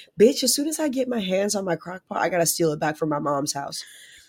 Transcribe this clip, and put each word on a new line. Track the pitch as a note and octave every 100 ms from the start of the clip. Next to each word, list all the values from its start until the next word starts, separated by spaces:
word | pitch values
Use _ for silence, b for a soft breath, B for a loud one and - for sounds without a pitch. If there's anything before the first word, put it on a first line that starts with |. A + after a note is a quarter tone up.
| B -
Bitch, | G#3+ C#4+
as | B3+
soon | - D4
as | D#4
I | D#4
get | B3+ B3+
my | A#3+
hands | F#3 F#3 G3+
on | G3+
my | G3 E3
crock | - F#3 -
pot, | G3
I | E3
gotta | F#3 E3
steal | - E3
it | D3+
back | D#3+ D#3
from | D#3
my | D3
mom's | D3 C#3+ C#3+
house. | C#3 D3 E3 - B B B